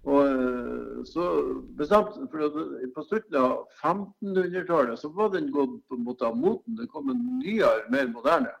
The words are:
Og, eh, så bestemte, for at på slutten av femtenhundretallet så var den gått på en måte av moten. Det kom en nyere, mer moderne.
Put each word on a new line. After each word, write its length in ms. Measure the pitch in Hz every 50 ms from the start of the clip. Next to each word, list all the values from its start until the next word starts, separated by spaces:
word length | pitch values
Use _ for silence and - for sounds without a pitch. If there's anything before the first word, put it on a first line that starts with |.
Og, 180 | - 139 139 143
eh, 840 | 143 139 135 131 127 127 123 123 120 123 123 123 120 113 117 123 123
så 200 | - - 160 175 180 170 151 143 - 131 135 - - -
bestemte, 480 | - 147 147 202 214 208 208 - 151 135
for 160 | 131 151 156 151
at 120 | 151 147 156 160 151 139 117 127 127
på 140 | 127 156 147
slutten 300 | - 208 220 - _ 170 139
av 300 | 127 127 127 120 - - -
femtenhundretallet 1200 | - - 151 175 202 202 190 - _ - 196 190 190 180 180 175 185 175 175 170 156 131 120 117 117
så 100 | - 151
var 220 | 156 185 214 208
den 220 | 190 175 156 139
gått 240 | 139 143 139 127 123 117 _
på 100 | _ 135
en 100 | 123 120
måte 220 | 120 123 - 123
av 100 | 117 113
moten. 380 | 117 - 196 233 370 _ - 226
Det 120 | 220 240 -
kom 200 | - - - 135
en 120 | 127 123 - 247 254
nyere, 500 | 262 143 180 220 220 160 123 110 110 107 110
mer 200 | 123 139 135 120
moderne. 420 | 117 120 113 135 170 156 127 - - -